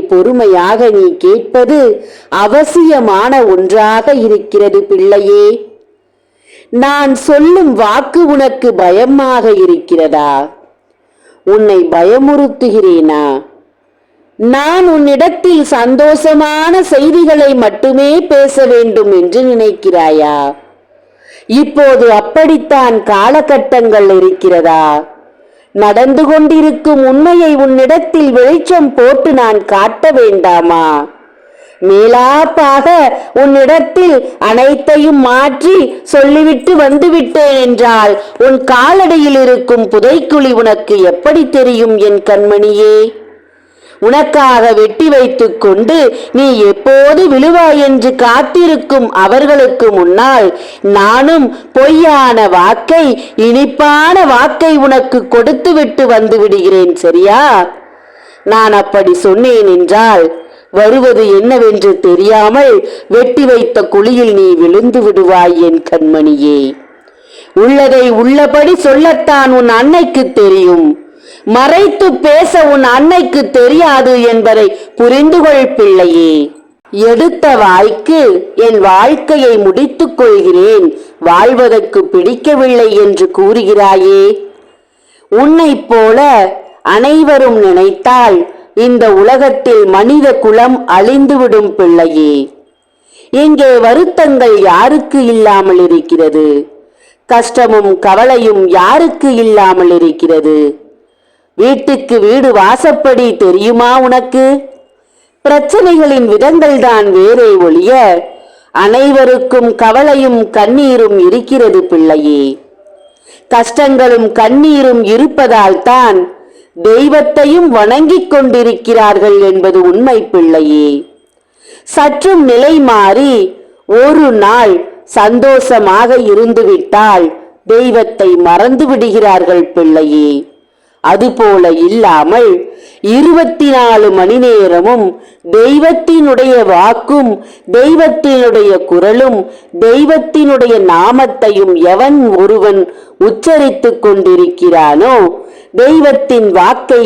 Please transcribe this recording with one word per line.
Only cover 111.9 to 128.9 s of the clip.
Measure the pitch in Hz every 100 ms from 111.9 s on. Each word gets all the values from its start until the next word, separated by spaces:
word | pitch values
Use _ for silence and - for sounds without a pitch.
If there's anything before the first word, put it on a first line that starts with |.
| 170 160 156 151 147 139 135 _ _ - - _ _ _ - -
கஷ்டங்களும் | 233 233 - 285 269 254 233 220
கண்ணீரும் | - 220 262 311 285 262 233 208
இருப்பதால் | 226 294 - 262 226 196 190
தான் | - 254 240 190 180 - - _ _ -
தெய்வத்தையும் | 190 226 285 302 - 294 294 330 349
வணங்கிக் | 233 208 262 311 359 -
கொண்டிருக்கிறார்கள் | 285 262 240 233 226 - 226 214 202 208 202
என்பது | 196 190 185 185
உண்மை | 180 190 262 233
பிள்ளையே. | - 185 165 160 151 151 147 143 - _ _ _ _ _ _ - -
சற்றும் | - 294 - 370 370
நிலை | 269 240 277 320
மாறி | 262 220 196 202 277 240 185 - - _ -
ஒரு | 214 269 311 294 220
நாள் | 202 233 220 185 - - -
சந்தோஷமாக | - 208 240 277 262 262 240 196 196 240 254
இருந்துவிட்டால் | 220 202 233 233 226 185 - 208 214 190 165 - - _ -
தெய்வத்தை | 226 254 226 220 - 190 175
மறந்து | 175 175 233 262
விடுகிறார்கள் | 294